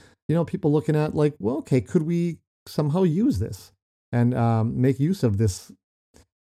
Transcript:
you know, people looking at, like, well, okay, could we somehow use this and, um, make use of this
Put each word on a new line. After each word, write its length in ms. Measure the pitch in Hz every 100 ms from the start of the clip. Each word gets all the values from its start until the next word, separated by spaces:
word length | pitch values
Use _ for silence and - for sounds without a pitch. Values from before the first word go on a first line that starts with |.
| - _ -
you 60 | 160
know, 80 |
people 280 | 165 - 156
looking 240 | 151 151 151
at, 180 | 156
like, 220 | 156 151 -
well, 180 | 196 302
okay, 240 | - 131
could 220 | - 180
we 360 | 156 170 170 156 _ _ -
somehow 360 | - 151 170
use 340 | 185 156 254 101
this 340 | - - - _ _ _ -
and, 220 | 120 120
um, 460 | 123 117 113 113 131
make 180 | 127 131
use 240 | 147 196
of 140 | 123 98
this 340 | 110 - - - _ _ _ _ _ _ _